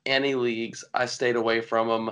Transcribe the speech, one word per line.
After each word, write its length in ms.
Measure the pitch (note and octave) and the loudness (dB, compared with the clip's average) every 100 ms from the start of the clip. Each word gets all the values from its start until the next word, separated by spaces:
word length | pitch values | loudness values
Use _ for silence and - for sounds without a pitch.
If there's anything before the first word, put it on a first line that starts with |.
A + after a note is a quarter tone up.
| - | -2
any 280 | C3+ C#3 | 0 2
leagues. 500 | B2+ A#2+ A2+ A2+ - - | 0 0 -2 -4 -8 -6
I 140 | - B2 | -2 -2
stayed 300 | - B2 A#2 | 0 0 2
away 240 | A2+ A2+ | 2 0
from 280 | A2+ A2+ A2+ | 0 0 2
him. 220 | A2+ A2 | 0 -2